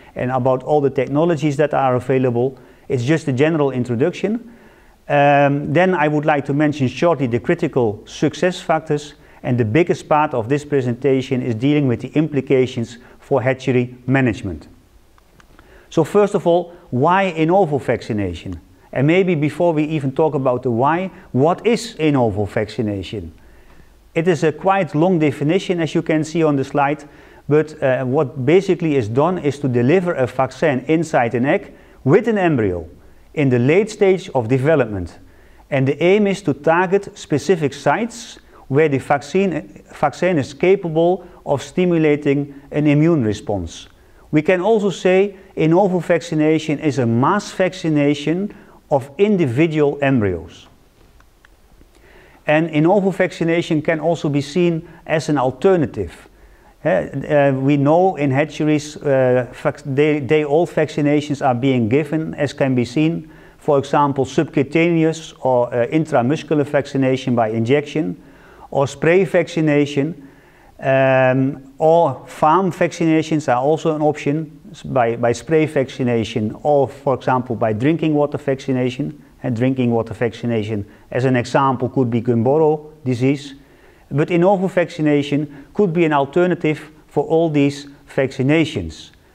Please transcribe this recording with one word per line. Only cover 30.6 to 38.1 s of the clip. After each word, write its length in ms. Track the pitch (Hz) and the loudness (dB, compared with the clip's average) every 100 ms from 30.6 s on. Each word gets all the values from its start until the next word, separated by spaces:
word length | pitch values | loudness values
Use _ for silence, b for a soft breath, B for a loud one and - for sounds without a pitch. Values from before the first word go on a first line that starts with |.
| 165 139 - | 0 0 0
inside 480 | 160 160 147 120 | 0 2 0 0
an 120 | 120 131 | 0 0
egg 260 | 196 - B B B | 0 -4 B B B
with 240 | 131 180 240 | 2 2 4
an 100 | 214 | 0
embryo 480 | 180 139 104 87 78 - b b b | 2 2 0 -2 -8 -18 b b b
in 160 | - 135 | -2 0
the 100 | 123 | 2
late 280 | 123 170 220 | 4 2 0
stage 400 | - 196 185 - | 2 2 2 0
of 140 | 135 110 | -4 0
development. 720 | 131 135 160 117 101 87 - b b b b b | 0 2 2 0 -4 -8 -12 b b b b b
And 160 | 139 135 | -2 0
the 160 | 143 | 0
aim 240 | 170 202 202 | 2 4 2
is 160 | 190 | 0
to 100 | - | -2
target 640 | 135 160 165 185 196 196 - | -2 0 2 2 0 -4 -14
specific 560 | - 147 - 180 147 | -4 -4 0 0 0
sites 680 | - 147 156 233 | -2 -2 0 -2